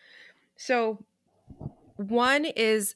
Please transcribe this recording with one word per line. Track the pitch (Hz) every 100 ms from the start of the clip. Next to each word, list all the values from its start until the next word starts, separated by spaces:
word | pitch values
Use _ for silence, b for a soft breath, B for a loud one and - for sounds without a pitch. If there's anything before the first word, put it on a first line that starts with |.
| b b b b b _
So | - 247 220 208 - _ _ _ _ - - - _ -
one | 196 233 247 285 311
is | - 220 220 202